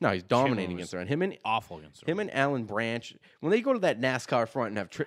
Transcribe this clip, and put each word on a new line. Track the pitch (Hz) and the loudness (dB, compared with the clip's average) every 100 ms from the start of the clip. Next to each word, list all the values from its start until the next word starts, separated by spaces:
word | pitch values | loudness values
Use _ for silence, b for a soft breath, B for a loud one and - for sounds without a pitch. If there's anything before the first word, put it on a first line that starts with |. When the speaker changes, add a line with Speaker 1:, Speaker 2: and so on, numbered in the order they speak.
Speaker 1:
No, | 135 | 0
he's | 92 | 0
Speaker 2:
Chandler | 92 120 139 | 2 2 4
Speaker 1:
dominating | 113 90 87 | 2 -2 -6
Speaker 2:
was | |
Speaker 1:
against | 87 | -6
the | 90 | -8
run. | 90 | -2
Him | 147 | 0
and, | 190 - | -2 -4
Speaker 2:
awful | 107 113 - 82 | -2 -2 -2 -14
against | 76 - - | -16 -10 -4
the | |
Speaker 1:
him | 185 | -4
Speaker 2:
run. | 208 | -2
Speaker 1:
and | - | 0
Alan | 143 135 | 0 0
Branch, | 110 104 117 117 - - b b | -2 -2 0 -2 -6 -18 b b
when | 156 | 2
they | 214 | 2
go | 254 | 4
to | 247 | 2
that | 180 113 | 2 2
nascar | 131 127 - 123 113 | 0 0 0 0 0
front | 139 113 | 0 -2
and | 104 | -2
have | 95 | -6
Tra-, | - | -6